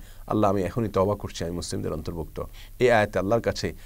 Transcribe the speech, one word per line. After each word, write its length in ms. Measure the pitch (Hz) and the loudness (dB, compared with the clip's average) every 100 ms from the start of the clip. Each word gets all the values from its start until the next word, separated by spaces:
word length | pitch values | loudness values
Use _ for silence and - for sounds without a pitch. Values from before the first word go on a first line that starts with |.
| - - - | -10 -12 -2
আল্লাহ 240 | 107 104 | 2 2
আমি 120 | 98 | 2
এখনই 260 | 90 - 107 | 0 -2 0
তওবা 260 | 98 95 | 2 2
করছি, 300 | 104 92 - | 2 -4 -6
আমি 80 | 85 | -6
মুসলিমদের 400 | 87 80 101 98 | -4 -4 -4 -4
অন্তর্ভুক্ত। 500 | 80 80 85 78 - 71 - - - | -4 -4 -6 -6 -8 -10 -12 -12 2
এই 120 | 123 | 6
আয়াতে 280 | 117 104 95 | 6 4 2
আল্লাহর 220 | 95 117 | 2 2
কাছে 320 | 101 98 92 - | 2 -2 -4 -6